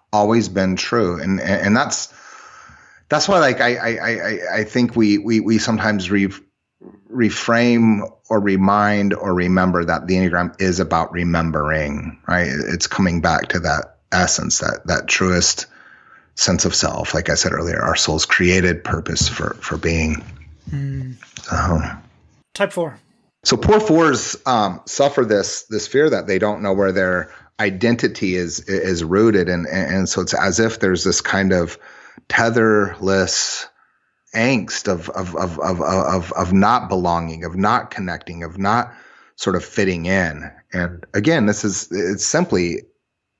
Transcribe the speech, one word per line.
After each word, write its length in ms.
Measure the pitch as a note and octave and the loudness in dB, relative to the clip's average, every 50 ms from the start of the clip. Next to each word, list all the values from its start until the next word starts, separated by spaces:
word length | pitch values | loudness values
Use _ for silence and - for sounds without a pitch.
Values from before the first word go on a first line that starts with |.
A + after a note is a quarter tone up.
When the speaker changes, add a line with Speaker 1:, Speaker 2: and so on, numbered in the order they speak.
| _ _ | _ _
Speaker 1:
always 360 | - G#2 G#2 G#2 A2+ A#2 G2+ F#2 | 0 2 2 4 4 2 2 0
been 280 | F#2 G2+ F#2+ F#2+ F#2 | 0 0 0 0 0
true. 440 | F2+ - - A#2+ A#2 G#2+ F2 F2 D#2+ | -2 -2 -2 0 0 0 0 -2 -2
And, 200 | C#2+ F#2 F#2+ F#2 | -2 -2 -2 -2
and, 260 | - F#2+ G2 - E2+ | 0 -2 -2 0 2
and 100 | G2+ G#2 | 2 2
that's, 360 | B2 D3+ - - - - - - - - - - - - - - - - - - - - - - _ _ - | 2 2 0 -4 -6 -8 -10 -14 -20 -20 -20 -20 -20 -20 -20 -20 -20 -20 -20 -20 -20 -20 -20 -20 _ _ -2
that's 180 | D3 D3+ - | -2 -2 2
why, 140 | - G3 F3 | 2 4 4
like, 200 | D#3 C3+ A#2+ - | 4 4 2 2
I, 140 | B2 A#2+ B2 | 2 0 0
I, 140 | F2+ F2+ A#2 | 0 -2 -4
I, 220 | A2+ D#2 E2 A#2 | -4 -2 -4 -4
I, 280 | A2+ F#2+ E2+ G2+ A2 F#2 F2 F2 F2 A2 | -4 -4 -4 -4 -6 -6 -6 -4 -4 -4
I 60 | A2 | -2
think 300 | - - B2+ B2 - - | -2 0 0 0 2 2
we, 240 | A#2 A2 G#2 G#2 G2+ | 4 4 4 4 2
we, 220 | - A2+ A#2 A2 | 2 2 2 2
we 180 | G2+ G2+ A2+ G#2+ | 4 4 2 2
sometimes 500 | - - A2+ G#2 G2+ A2 G#2 G2 F#2 F2 | 2 2 0 0 0 0 0 0 0 0
re-, 220 | G2+ G2+ G2 F#2+ G2 - - _ _ _ _ _ _ _ F#2+ G2 G2 G2 _ - | 0 2 2 0 -2 -6 -18 _ _ _ _ _ _ _ -20 -20 -20 -20 _ -8
reframe 920 | - B2+ A#2 G#2 - - - - A#2 A#2 A#2+ A#2+ A#2+ A#2 A2+ A2+ A2 G2+ - - - _ _ - | -2 0 0 0 0 -2 0 0 2 4 4 4 4 6 6 4 4 2 0 -6 -12 _ _ -2
or 100 | A2 G#2+ | 0 0
remind 760 | G#2 G2+ G2 F#2+ F#2+ G2 G2+ G#2 G#2 G#2 G#2 G#2 G2+ G2+ - | 2 2 2 4 4 4 4 4 4 2 2 2 2 0 0
or 200 | - F#2 G2+ F2+ | -2 -2 -2 0
remember 500 | F2+ F2+ F2 F#2 F#2 F#2 F#2 F2 F2 E2+ | 0 2 2 2 4 4 2 2 0 0
that 220 | E2+ E2 D#2 D#2+ | 0 -2 -2 -2
the 80 | F2 F#2 | 0 2
Enneagram 400 | F#2 F#2 F2+ E2+ F2 F2+ F2+ - - | 2 2 2 2 0 0 -2 -2 -2
is 180 | F#2+ F#2 F2 F2 | 0 0 0 0
about 320 | F2+ D2+ - E2+ E2 - | 0 0 0 0 0 -2
remembering, 1080 | - F2 F2 E2+ E2+ E2 E2 E2 D#2 D#2 D2 D2+ D#2 D#2 D2+ D2 D2 D2 C#2 D#2 D2+ - _ - | -2 -2 0 0 0 0 0 0 0 -2 0 0 0 0 -2 -2 -4 -6 -8 -10 -12 -12 _ -2
right? 180 | F2 F2+ F2 | 0 0 0
It's 400 | C#2+ C2 D2 A#1+ G#1+ D2+ F2 - | 0 -2 -4 -4 -4 -4 -4 -4
coming 360 | - - - F#2+ F2+ E2+ E2+ | -4 0 0 0 2 2 2
back 260 | D#2+ E2+ D#2+ - - - | 2 0 0 0 -2 -2
to 120 | - F2+ | -4 -2
that 360 | E2+ D#2+ D#2 D#2 - - - _ _ _ | -2 -2 -2 -2 -4 -8 -14 _ _ _
essence, 460 | - F#2 F2+ - - - - - - - | 0 0 2 2 0 -2 -2 -2 -2 -2
that, 280 | - - - - - | -2 -4 -6 -4 -4
that 220 | E2+ E2+ - - - | -2 -2 -2 -2 -2
truest 580 | - - F#2 F#2 F2+ F2 D#2+ - - - - - - - - - - - _ _ - - _ _ _ | -2 0 2 2 2 2 2 0 -2 -4 -8 -14 -16 -20 -20 -20 -20 -20 _ _ -20 -20 _ _ _
sense 280 | - - - F2+ - F#2+ | -2 0 0 0 2 0
of 120 | F2+ - | 0 0
self. 360 | - - - - - - - | 0 -2 -2 -2 -4 -4 -4
Like 160 | - D#2+ - D#2 | -4 -2 -2 -2
I 60 | D2+ | 0
said 180 | - - - | 0 0 -2
earlier, 300 | D2 D2+ E2 E2 E2 - | -2 -2 -2 -2 -2 -2
our 140 | - D2 E2 | 0 0 0
soul's 300 | - - - D#2 D#2+ - | 0 0 0 0 -2 0
created 580 | - - - F#2 F2+ F2+ F#2+ F2+ F2+ F2 E2 - | 0 2 2 4 4 4 4 4 2 0 -2 -4
purpose 420 | - E2+ D#2+ D#2+ - E2 D#2+ - - | -4 -4 -4 -4 -4 -2 -2 -2 -2
for, 260 | - - E2 - - - | -2 -4 -6 -6 -8 -8
for 160 | - - - | -8 -8 -6
being. 460 | D#2+ - E2+ E2 D#2+ D#2+ D#2 D#2 D2+ - - - - - - - - _ - | -4 -2 -2 0 0 0 -2 -2 -4 -8 -12 -18 -20 -20 -20 -20 -20 _ -10
Speaker 2:
Mm. 460 | D3+ C#3+ C#3 C#3 C3+ C3+ C3 B2+ B2 A2+ - - - - - - | -8 -6 -6 -6 -6 -8 -8 -10 -12 -16 -18 -20 -20 -16 -10 -4
Speaker 1:
Um, 520 | E2 E2 - F#2 E2+ D2+ C2 B1 - - - - _ _ _ _ _ _ _ _ | -2 -2 0 0 0 0 -2 -4 -8 -12 -18 -20 _ _ _ _ _ _ _ _
Speaker 2:
Type 200 | - - G3+ F#3 | -4 -4 -4 -2
four. 280 | - F3+ E3+ D3+ A2+ G#2+ _ _ _ _ _ _ _ _ | -2 -4 -6 -6 -8 -14 _ _ _ _ _ _ _ _
Speaker 1:
So 140 | - - - | -2 0 0
poor 240 | A2+ - - G#3+ G#3+ | 2 4 6 6 6
fours, 560 | G#3+ - D#3+ E3 E3 D#3 C3 - - - - - - | 6 6 6 6 6 6 4 2 -2 -6 -10 -6 -2
um, 340 | C3 B2+ A2 G#2 F#2+ F2+ - - | 0 2 2 2 0 -2 -6 -12
suffer 380 | - - - C#3 C#3+ C#3 C#3+ B2+ | -4 0 2 2 2 4 2 2
this, 400 | A2 G#2+ G2+ F#2 - - - - | 4 2 2 2 0 -6 -10 -8
this 240 | - A2 G#2 - - | -6 -6 -6 -4 0
fear 200 | - C3+ D3+ D#3 | 2 2 4 4
that 200 | B2 F#2+ E2+ G2 | 2 0 0 0
they 100 | F#2+ F#2 | 0 2
don't 240 | G#2+ G#2 G#2 D#2+ | 2 0 0 -2
know 100 | G#2 G2+ | -2 0
where 200 | F#2+ G2 G2 F#2+ | 2 2 2 2
their 380 | F2+ G2 F#2+ F#2 F2+ F2+ E2 - - - - _ _ - | 2 2 2 2 0 -2 -4 -6 -12 -20 -20 _ _ -2
identity 720 | G#2+ G2+ F#2+ F#2 A#2 A#2 A#2+ A#2+ - G#2+ - - - F#2+ F2+ | -2 -2 0 0 2 2 2 2 0 -2 -2 -2 -2 -2 -2
is, 260 | F2+ F2 E2 D#2+ - - - | -2 -2 -4 -6 -8 -6 -4
is 360 | G2 F#2 D#2 F#2 F#2 E2+ E2 | -2 -2 0 0 -2 -2 0
rooted. 440 | D#2+ F2+ G2+ A2+ A#2 G#2 F#2+ F2 F2+ | 0 2 4 6 6 4 4 2 2
And, 180 | F2+ E2+ E2+ | 0 -2 -2
and, 280 | C#2 - F#2+ F2 C#2+ F2+ | -4 -4 -4 -2 0 0
and 140 | F#2+ F#2 F#2 | 0 0 -2
so 140 | - G2 | -2 -4
it's 120 | F2 D2+ - | -4 -2 -2
as 240 | - D#2+ G2 F2 - | 0 0 0 2 2
if 220 | A2+ A2+ - - | 2 0 0 0
there's 240 | - F#2+ F#2 E2+ - | 0 0 0 2 0
this 160 | F#2+ - - | 0 0 0
kind 320 | - - - G2 G2 F#2+ | 0 -2 0 0 2 2
of 260 | F#2 F2+ E2+ E2 - - - - - - - - - - - - | 2 2 0 -2 -6 -12 -20 -20 -20 -20 -20 -20 -20 -18 -8 -4
tetherless 1400 | - A2+ A#2 A#2 A2+ A#2+ A2+ A2 G#2+ G#2+ G2+ F#2+ - - G2 F#2+ F#2+ F#2+ F#2 F2+ - - - - - - - - _ _ _ _ _ _ _ _ _ _ _ _ - | -2 0 0 2 2 4 4 4 4 4 2 0 -2 -4 -2 0 2 2 2 0 -2 -2 -4 -4 -6 -8 -12 -14 _ _ _ _ _ _ _ _ _ _ _ _ -4
angst 540 | A2 A2+ B2+ C3+ A2+ F#2 - - - - G#2 | -2 0 2 0 0 -2 -4 -8 -6 -4 -4
of, 200 | F#2 E2+ E2 - | -4 -4 -6 -8
of, 260 | - F#2+ F#2 F2+ E2 | -8 -8 -8 -6 -6
of, 240 | D#2 F#2 F2 E2 D2 | -4 -4 -4 -4 -4
of, 200 | C#2+ F2 F#2 E2+ | -4 -2 -2 -2
of, 520 | D2 D2+ F#2 F#2+ D2 C#2 F2+ F#2+ E2 D#2+ | -2 0 0 0 0 0 0 -2 -2 -4
of 200 | - F2 F#2 F2+ | -4 -4 0 2
not 360 | F#2+ F#2+ G2 G#2+ A#2+ B2 - F#2 | 4 4 4 4 2 2 0 -2
belonging, 560 | G2 F#2 F2+ F2 E2+ E2+ E2 E2 D#2+ E2 E2+ | -2 -2 0 0 0 -2 -2 -6 -8 -8 -10
of 100 | E2 E2+ | -8 -4
not 360 | F#2 G2 G#2 A#2 B2 - - | -2 0 2 0 0 -2 -6
connecting, 520 | - - F#2+ F2+ E2+ D#2 - - E2+ E2+ | -10 -8 -8 -8 -8 -8 -10 -14 -12 -12
of 160 | E2+ E2 F2 G2 | -12 -10 -6 -4
not 340 | F#2+ G2+ A2 B2 A#2+ B2 - - - - - - _ _ _ | -2 0 0 0 -2 -4 -8 -20 -20 -20 -20 -20 _ _ _
sort 180 | - - G2+ F#2 | -6 -2 -2 -2
of 80 | F2 - | -2 -4
fitting 420 | - - - G2+ F#2+ F2+ E2+ E2 | -4 -4 -2 0 0 0 -2 0
in. 440 | F2+ F#2+ G2 F2+ D#2+ D2+ D#2 D2+ D2 - - _ _ | 0 0 2 0 0 -4 -8 -14 -16 -18 -20 _ _
And 320 | - F2+ F2 F2 F2 E2+ - - - | -6 -6 -6 -6 -8 -12 -12 -6 -4
again, 320 | G#2 G#2 D#3 E3 D#3 G#2+ | -2 0 2 2 2 2
this 180 | G#2 G2+ - - | 2 0 0 -2
is, 280 | G#2 F#2 - - - | -4 -4 -6 -8 -6
it's 320 | E2+ G2 F2 F2+ G2+ - - | -4 -4 -2 -2 -2 -2 -2
simply, 540 | - - D#3 F#3 - - F#2 F2 E2+ E2 - - _ _ _ _ _ _ _ _ _ _ | 0 0 0 0 0 0 0 0 0 -4 -6 -10 _ _ _ _ _ _ _ _ _ _